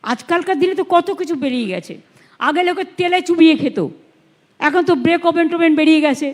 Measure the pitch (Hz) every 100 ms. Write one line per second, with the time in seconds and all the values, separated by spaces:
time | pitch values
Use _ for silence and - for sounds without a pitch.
0 | - 233 - 339 349 330 381 370 359 349
1 | 349 392 330 311 277 254 220 180 165 160
2 | _ _ _ _ 247 311 359 359 370 -
3 | 349 359 349 339 320 311 285 202 156 -
4 | _ _ _ _ _ _ 302 311 339 320
5 | 240 339 339 330 330 339 330 302 311 311
6 | 302 277 285